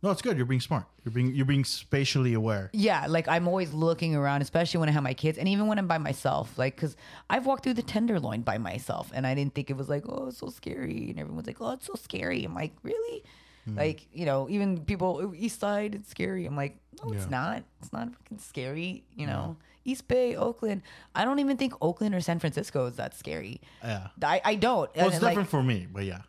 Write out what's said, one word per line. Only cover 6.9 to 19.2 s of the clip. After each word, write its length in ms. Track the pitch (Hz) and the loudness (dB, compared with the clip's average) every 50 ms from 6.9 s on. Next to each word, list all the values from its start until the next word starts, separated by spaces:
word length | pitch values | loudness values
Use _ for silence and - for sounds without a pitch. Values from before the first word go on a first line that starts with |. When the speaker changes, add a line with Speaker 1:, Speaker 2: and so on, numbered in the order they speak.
| - - - - - - - _ | -4 -6 -20 -20 -20 -20 -4 _
Speaker 2:
I've 160 | - 247 254 | 0 2 2
walked 160 | 269 269 262 - | 2 0 2 2
through 120 | 262 254 | 0 0
the 80 | 220 240 | 0 -2
Tenderloin 580 | - - 214 220 233 226 180 143 - 110 110 | 0 0 0 2 2 2 2 0 0 -2 -2
by 160 | 117 120 101 107 | 0 0 0 0
myself, 540 | 113 90 90 113 - - - - - - - | -2 -4 -4 -6 -4 -4 -4 -4 -4 -6 -4
and 140 | 127 131 127 | -2 0 0
I 80 | 131 | 2
didn't 180 | 143 143 143 - | 2 0 0 -2
think 160 | - 139 - | -4 -4 -4
it 80 | 139 135 | -4 -6
was 120 | 139 139 | -2 -2
like, 140 | 147 143 - - | -2 -4 -2 -4
"Oh, 220 | - 269 269 262 | -8 -6 -6 -8
it's 100 | 247 - | -8 -8
so 100 | - - | -10 -10
scary," 600 | 247 - - - - 277 262 - - - - - | -10 -10 -10 -8 -8 -6 -6 -6 -6 -6 -6 -6
and 80 | - - | -6 -8
everyone's 260 | 76 - - - - | -8 -8 -8 -8 -8
like, 160 | - - - | -8 -10 -8
"Oh, 80 | 240 226 247 | -6 -6 -6
it's 120 | 262 - | -6 -8
so 80 | - 392 | -10 -12
scary." 500 | - - - - - - - - - - | -12 -12 -8 -8 -6 -4 -2 -4 -4 -4
I'm 120 | - 165 | -6 -6
like, 180 | 175 - 151 - - | -6 -6 -6 -8 -10
"Really?" 420 | _ - 440 466 453 466 480 440 - - - - - - - - _ | _ -6 -4 -4 -4 -6 -6 -10 -14 -16 -20 -20 -20 -20 -20 -16 _
Speaker 1:
Hmm. 120 | 117 107 107 | -8 -2 0
Speaker 2:
Like, 300 | 147 156 151 156 - _ | 0 0 -2 -4 -10 _
you 140 | - 151 175 | -8 -4 -2
know, 240 | 151 135 135 135 - | 0 2 0 0 0
even 360 | 196 208 202 196 185 170 151 | 0 0 2 2 0 0 0
people, 340 | - 208 185 175 185 175 139 | -2 0 2 2 0 0 0
"Oh, 120 | 180 202 180 156 | -2 -4 -4 -4
East 220 | 202 233 226 - | -4 -4 -4 -2
Side, 340 | - 202 208 202 208 214 208 | -2 0 0 0 0 -2 -4
it's 160 | 202 202 - | -6 -10 -14
scary." 380 | - - 185 185 190 185 175 160 | -6 -4 -4 -2 -2 -4 -4 -4
I'm 80 | 143 | -2
like, 240 | 147 139 143 143 - _ _ - - - | -2 -2 -4 -4 -10 _ _ -20 -10 -6
"No, 80 | 123 | -4
it's 140 | 107 101 95 | -4 -4 -2
Speaker 1:
Yeah. 40 | 92 | -2
Speaker 2:
not. 340 | - 127 135 175 220 - - - _ _ - | -2 -2 -2 -2 -4 -6 -8 -12 _ _ -18
It's 100 | - - | -10 -8
not 180 | 226 233 240 | -6 -6 -6
fucking 280 | 240 - - - 220 208 | -8 -14 -16 -16 -16 -14
scary," 640 | - - - - 127 131 139 156 170 185 185 - - _ - | -14 -12 -8 -6 -6 -4 -4 -4 -4 -6 -6 -8 -12 _ -10
you 120 | - | -8